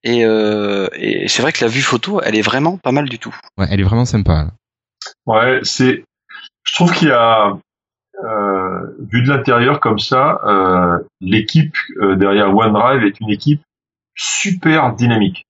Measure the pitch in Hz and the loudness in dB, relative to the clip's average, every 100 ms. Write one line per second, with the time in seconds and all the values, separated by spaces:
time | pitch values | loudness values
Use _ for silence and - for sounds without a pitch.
0 | 120 120 113 110 107 104 101 101 92 - | 0 2 2 2 0 -2 -2 -2 -4 -4
1 | - 90 98 - 135 - 117 123 139 120 | -4 -4 -4 -2 -2 0 -2 -2 -2 -2
2 | 190 202 - 107 104 131 156 190 135 139 | -2 -4 -2 -2 0 0 -2 -2 -2 -2
3 | 143 117 117 - - - 95 101 95 113 | -2 -8 -14 -16 -16 -6 -2 0 2 2
4 | 123 107 95 78 76 - _ _ _ _ | 0 0 2 0 -2 -8 _ _ _ _
5 | - _ - 110 120 127 - - 127 - | -20 _ 0 2 2 0 -2 0 2 2
6 | - _ _ - - _ - - 175 170 | -8 _ _ -20 -20 _ -8 0 0 2
7 | 160 120 117 110 101 95 _ _ _ _ | 2 4 4 2 0 -2 _ _ _ _
8 | _ - 113 107 101 95 92 92 87 - | _ -14 -8 -4 -2 -2 -4 -6 -10 -14
9 | - 117 127 135 - 120 127 147 117 104 | -4 0 2 0 2 2 2 2 0 -2
10 | - 131 147 - 104 98 92 92 87 85 | 0 0 2 0 0 2 2 2 2 -2
11 | - _ 92 110 - 160 151 - - - | -6 _ 0 0 2 0 0 -4 -10 -2
12 | 98 95 101 101 101 101 110 104 120 135 | 0 2 2 4 4 4 4 2 2 2
13 | 104 - 107 101 147 147 _ _ _ _ | 0 -2 -6 -2 0 0 _ _ _ _
14 | _ - - - 202 185 160 156 127 107 | _ -12 -8 -4 -4 -2 0 2 0 0
15 | 120 113 95 92 | 2 2 0 -2